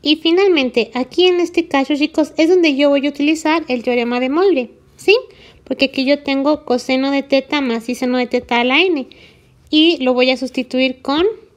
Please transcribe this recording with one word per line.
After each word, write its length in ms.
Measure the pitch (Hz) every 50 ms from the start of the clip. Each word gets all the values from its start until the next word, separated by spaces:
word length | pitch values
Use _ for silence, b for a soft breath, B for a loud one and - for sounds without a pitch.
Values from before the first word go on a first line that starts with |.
| -
Y 140 | 294 302
finalmente, 720 | 311 - 339 330 359 403 403 359 294 262 247 247 240 220 226 -
aquí 340 | 247 254 254 - - 359 359
en 100 | 359 349
este 300 | 349 339 349 - 330 -
caso, 260 | - 277 269 - 311
chicos, 380 | 269 302 302 - - 302 285 -
es 120 | - 311 320
donde 260 | 370 370 339 311 285
yo 140 | 262 294 285
voy 180 | 285 285 254
a 40 | 294
utilizar 520 | 285 - 285 294 320 320 - 311 311 339 320 -
el 160 | 254 247 220
teorema 340 | 254 240 247 233 233 240 247
de 100 | 254 262
Moivre, 420 | 277 320 381 403 339 269 247 214 - - _ _ _
¿sí? 200 | _ - - 392 494 508 B B B B B B B B
Porque 220 | - 262 - 277
aquí 200 | 262 - - 262
yo 200 | 254 285 285 285
tengo 400 | - 269 269 269 285 302 294 -
coseno 480 | - 240 247 - - 262 262 262 277 277
de 100 | 277 269
teta 380 | 277 277 269 269 - 302 294
más 280 | 277 254 226 226 220 -
i 60 | 247
seno 240 | 247 254 247 247 254
de 80 | 247
teta 340 | 247 - 247 247 - 247 233
a 40 | 240
la 160 | 247 262 294
n. 260 | 349 392 349 285 254 b b b b b b b b b b b b b
Y 320 | - 311 311 339 339 285 262
lo 120 | 254 254
voy 160 | 247 254 254
a 60 | 262
sustituir 640 | 254 269 254 - - 247 - - 254 262 262 254 -
con 220 | _ - 277 302 349 427 440 - - _ _